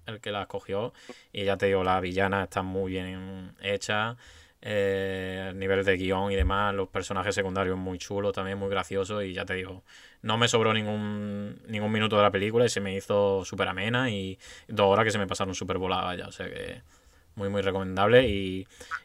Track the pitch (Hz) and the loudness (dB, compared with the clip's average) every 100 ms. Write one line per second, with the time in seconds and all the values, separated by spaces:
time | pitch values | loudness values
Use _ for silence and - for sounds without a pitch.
0 | - 107 107 104 92 98 - 98 117 - | -14 -10 -6 -6 -6 -8 -6 -4 -4 -8
1 | - - _ 104 98 98 98 95 92 92 | -20 -20 _ -4 -2 2 4 4 4 2
2 | 92 92 98 98 92 98 92 95 95 92 | 2 0 2 2 -2 -2 -2 -2 -4 -4
3 | 92 92 95 95 90 - 98 101 - 107 | -6 -8 -12 -12 -14 -8 -4 -2 -2 -2
4 | 113 120 - - - _ 107 104 98 98 | -2 -6 -16 -20 -20 _ -4 0 0 0
5 | 98 95 92 95 95 95 95 98 98 92 | -2 -4 -6 -6 -8 -4 0 2 4 2
6 | 92 95 101 98 92 98 104 98 92 95 | 2 0 2 2 2 2 2 0 -2 -4
7 | 90 95 101 98 95 95 92 92 92 90 | -4 -2 -2 0 0 0 0 0 -4 -8
8 | - 101 101 98 95 101 98 98 - 98 | -6 -2 -2 -2 -4 -4 -2 -2 -2 -2
9 | 95 104 98 90 92 92 92 92 - - | -2 -4 -4 -6 -4 -6 -6 -12 -18 -20
10 | - _ 107 113 117 117 110 110 107 107 | -20 _ -2 2 4 4 4 2 0 -2
11 | 104 104 104 101 101 - - 107 107 110 | -4 -4 -6 -6 -8 -12 -8 -4 0 2
12 | 107 104 104 95 104 113 117 - 98 98 | 2 6 6 4 2 4 2 2 -4 -4
13 | - 101 101 98 90 98 92 92 107 123 | 0 2 4 2 -2 -2 0 0 0 0
14 | 127 101 95 95 - - - 107 98 101 | 0 -2 -4 -8 -16 -20 -4 4 6 6
15 | 110 104 95 95 95 92 92 92 92 92 | 4 2 0 -2 -4 -4 -4 -2 0 0
16 | 90 90 95 - 92 - 90 - - _ | -2 -6 -8 -10 -10 -10 -10 -12 -18 _
17 | _ _ _ - 98 101 95 95 95 92 | _ _ _ -6 -2 0 0 0 -2 2
18 | 107 123 127 98 95 92 - - - - | 6 6 6 2 -2 -4 -8 -16 -12 -12